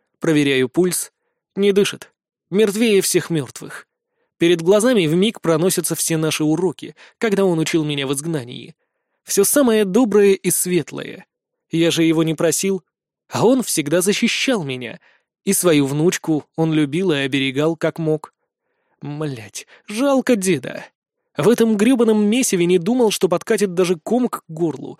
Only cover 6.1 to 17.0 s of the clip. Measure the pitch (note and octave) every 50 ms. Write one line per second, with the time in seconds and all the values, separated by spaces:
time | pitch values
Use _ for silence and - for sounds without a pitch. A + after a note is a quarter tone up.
6.1 | E3 D#3+ D#3+ D#3 D3 - D#3 D3+ D#3 D#3+ F3+ F3+ C#3 - - - - _ - -
7.1 | _ _ - A3+ G3 F#3+ G3 F#3 E3+ D#3+ D#3+ - - E3 D3+ D3+ D3 C#3+ C#3 C3+
8.1 | C#3+ C#3 D3 E3+ E3 C#3+ A#2+ A#2+ C3 C3 A#2 - - _ _ _ _ _ _ _
9.1 | _ _ _ - - - G3+ - - D4 C#4 A#3+ A3 G#3+ G#3+ F#3+ F3+ A#3 C4 G#3+
10.1 | G3 G#3 G3+ G3+ G3 - - F#3 E3+ - - F3+ F3+ E3+ C#3 - C#3+ C#3+ - -
11.1 | - F#3+ - _ _ _ _ _ _ _ _ _ - E3 E3 E3 D3+ D#3+ E3 E3
12.1 | D#3+ D#3+ E3 D#3+ D#3 - E3+ E3 D3+ - - G3 G3 F#3 - _ _ _ _ _
13.1 | _ _ _ _ - - D3+ G#3+ C4 C4 G#3 - - D#3+ D3 C#3+ D#3 F3+ F3 G3
14.1 | G3 - A#3+ A3 - - - - B3+ G#3 D#3 C#3 C3 B2+ B2 A2 - - _ _
15.1 | _ _ _ _ _ _ _ F#3+ G3 - - F3+ D#3 D3 C#3+ C3+ C#3 D3 D#3 F3+
16.1 | F3+ - - - D#3 D3 - _ _ - D#3+ D#3+ D#3 D#3 D3+ C#3 C#3 F3